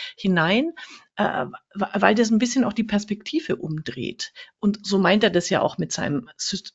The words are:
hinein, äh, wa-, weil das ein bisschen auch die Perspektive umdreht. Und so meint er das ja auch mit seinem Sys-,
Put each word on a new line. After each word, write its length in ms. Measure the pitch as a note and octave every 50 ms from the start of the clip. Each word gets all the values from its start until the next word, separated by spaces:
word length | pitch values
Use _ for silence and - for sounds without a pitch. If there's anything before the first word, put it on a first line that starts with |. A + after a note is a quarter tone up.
| - - - _
hinein, 560 | - G3 F#3 F3 D#3 E3 G3 A3+ C#4+ E4 E4 - - - - - - _ _ -
äh, 280 | G#3 - - - C#3+ C#3 - - _ _ _
wa-, 160 | G3+ G3+ - -
weil 220 | G#3 G3 F#3+ G#3+
das 160 | G#3+ A#3+ G#3
ein 80 | A3+ G#3+
bisschen 240 | B3 A#3+ - C4+ A#3+
auch 100 | - G#3+
die 100 | - A3
Perspektive 720 | A3+ G#3 G3+ G#3 - G#3 G3+ - - - D#4+ - - - -
umdreht. 760 | - D#3 D#3 D#3 D#3 - - C3+ A2+ - - - - - - - - - _ _
Und 280 | - G#3 G3+ - - F#3+
so 100 | G3+ G3
meint 260 | F#3+ F3 F#3+ G#3+ A3
er 60 | G#3
das 220 | F3 F3 F3 -
ja 100 | F#3 -
auch 160 | - - - -
mit 140 | E3 D#3
seinem 400 | - - E3 - D3 C#3+ - - -
Sys-, 380 | _ - - - F#3 - - -